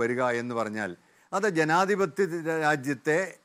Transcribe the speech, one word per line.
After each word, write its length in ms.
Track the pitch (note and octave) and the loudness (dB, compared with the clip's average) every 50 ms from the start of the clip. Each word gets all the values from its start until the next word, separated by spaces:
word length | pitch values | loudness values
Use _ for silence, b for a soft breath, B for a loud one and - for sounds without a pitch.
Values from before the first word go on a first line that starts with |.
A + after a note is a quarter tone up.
വരിക 200 | A#2 A#2 B2 B2 B2+ B2 A#2+ A#2+ | 0 0 0 0 0 0 0 -2
എന്ന് 140 | A#2+ B2 A#2+ A#2 | -2 -4 -4 -4
പറഞ്ഞാൽ 320 | A2 G#2+ G#2+ A2 G#2 F#2+ F2 b b b b b b b - G3 | -4 -4 -4 -4 -6 -6 -8 b b b b b b b -4 -2
അത് 100 | G3+ G#3+ F3 D#3+ | 0 0 2 2
ജനാധിപത്യ 680 | D#3 D3+ D#3+ F3 F#3+ F#3+ G#3 F#3+ G3 E3+ C3+ - G3+ E3+ E3 F3 D#3 D#3+ D#3+ D#3+ D#3 | 2 4 4 2 4 2 2 0 0 0 0 -2 -2 -2 -2 -4 -4 -2 -2 0 2
രാജ്യത്തെ 520 | D3+ D#3 C#3+ B2+ C#3 C#3+ A#2 - D#3 D3+ F3 F#3+ F3 - - | 2 2 2 0 -4 -6 -2 0 0 0 0 0 -4 -8 -14